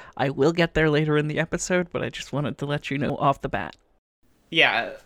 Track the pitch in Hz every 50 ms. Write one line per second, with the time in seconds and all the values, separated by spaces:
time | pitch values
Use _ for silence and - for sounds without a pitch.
0 | - - - - 139 143 139 131 135 160 170 175 170 165 - 156 156 156 147 151
1 | 156 151 151 151 151 151 147 - 160 - - 170 - - 185 180 180 175 - 135
2 | 127 120 - - - - - 143 147 - 139 - 143 143 147 143 - - 139 143
3 | 123 127 143 - - - 185 - - 131 - 101 87 73 - _ _ _ _ _
4 | _ _ _ _ _ _ _ _ _ - 165 160 143 123 104 113 110 92 - -
5 | -